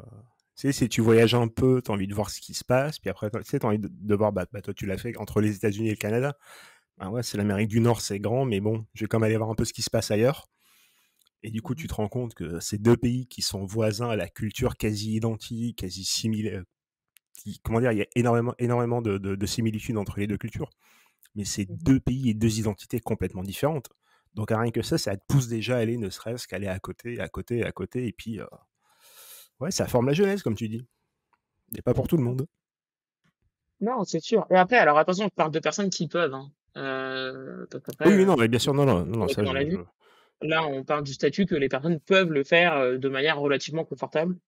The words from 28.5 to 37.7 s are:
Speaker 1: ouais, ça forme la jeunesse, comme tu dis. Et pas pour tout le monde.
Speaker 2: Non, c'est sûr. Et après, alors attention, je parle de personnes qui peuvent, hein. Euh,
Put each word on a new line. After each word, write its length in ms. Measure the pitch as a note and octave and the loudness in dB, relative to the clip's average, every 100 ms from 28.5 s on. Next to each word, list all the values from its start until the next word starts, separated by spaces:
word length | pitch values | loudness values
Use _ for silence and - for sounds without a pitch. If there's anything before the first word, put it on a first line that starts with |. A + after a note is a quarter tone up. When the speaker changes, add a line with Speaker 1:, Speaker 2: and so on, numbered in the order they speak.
| - _ _ _ _ _ - - - - _ | -18 _ _ _ _ _ -20 -20 -20 -20 _
Speaker 1:
ouais, 100 | D3 | -6
ça 160 | - F#2+ | -2 0
forme 180 | B2 B2+ | 2 2
la 60 | |
jeunesse, 280 | D3+ G3 G3 | 4 2 2
comme 100 | B2 | -2
tu 140 | G#2 A2+ | -4 -6
dis. 180 | A2+ B2+ _ _ _ _ _ _ _ _ - | -8 -12 _ _ _ _ _ _ _ _ -6
Et 60 | |
pas 100 | B2+ | -2
pour 120 | B2 - | 0 2
tout 100 | E3+ | 0
le 60 | |
monde. 240 | A#2+ C3 D3+ _ _ _ _ _ _ _ _ _ _ _ _ _ | 0 -2 -8 _ _ _ _ _ _ _ _ _ _ _ _ _
Speaker 2:
Non, 240 | G#3 B3+ | -4 -2
c'est 160 | F#3 E3 | -2 -4
sûr. 260 | - A3 - | 0 0 6
Et 40 | F#3 | 6
après, 200 | F3+ A#3+ | 6 6
alors 200 | D#3 D3 | 8 6
attention, 260 | E3 F#3 | 4 2
je 100 | G#3 | -2
parle 160 | - D#3 | 0 0
de 80 | D#3 | 0
personnes 320 | D#3 F3+ G3 | -2 0 -2
qui 160 | - D#3 | -2 -4
peuvent, 260 | F3 D#3 | -2 -2
hein. 180 | C3+ C#3 _ _ C#3+ | -4 -14 _ _ -10
Euh, 920 | C3+ C3 C3 C3 C3 C3 C3 B2 A#2+ | -6 -6 -6 -6 -8 -10 -12 -12 -12